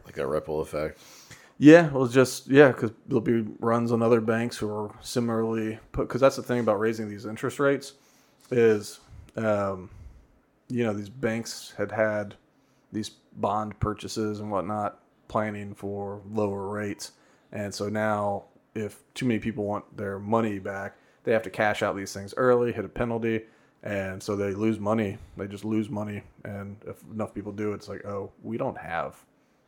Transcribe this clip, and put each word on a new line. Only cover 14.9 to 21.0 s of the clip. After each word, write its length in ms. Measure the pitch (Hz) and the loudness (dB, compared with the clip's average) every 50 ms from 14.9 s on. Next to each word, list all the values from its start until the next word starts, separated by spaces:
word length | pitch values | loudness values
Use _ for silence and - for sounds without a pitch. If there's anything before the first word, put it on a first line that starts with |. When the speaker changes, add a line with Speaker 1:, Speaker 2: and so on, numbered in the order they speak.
| - - _ _ _ _ _ - | -6 -10 _ _ _ _ _ -4
Speaker 2:
planning 460 | - 113 107 107 104 101 101 101 101 | -2 -2 -2 -2 -4 -8 -10 -12 -12
for 480 | - - 98 101 101 101 98 101 104 98 101 | -10 -10 -8 -6 -6 -6 -8 -10 -12 -12 -6
lower 380 | 107 110 107 101 98 98 95 98 | -2 0 0 0 0 -2 -6 -6
rates. 460 | 104 104 104 101 98 - - - - _ _ _ _ _ _ _ | -6 -4 -4 -6 -6 -8 -12 -14 -16 _ _ _ _ _ _ _
And 220 | - 107 104 101 98 | -10 -8 -8 -8 -6
so 140 | - 104 104 | -6 -4 -4
now 580 | 107 107 107 107 104 104 104 101 101 98 - - _ _ _ _ - | -2 0 0 2 0 0 0 -2 -2 -4 -8 -14 _ _ _ _ -10
if 280 | 110 107 98 - - _ _ - | -8 -8 -8 -10 -14 _ _ -8
too 120 | - 131 | -2 0
many 140 | 123 113 104 | 0 0 0
people 240 | 90 113 104 104 104 | -2 -4 -4 -4 -4
want 320 | 101 104 101 - - - | -4 -4 -6 -6 -10 -12
their 240 | 110 104 98 98 98 | -8 -8 -6 -6 -6
money 400 | 101 104 113 113 113 110 104 98 | -2 0 2 2 2 0 -2 -4
back, 380 | 92 101 98 98 98 101 - - | -6 -8 -8 -8 -8 -10 -12 -16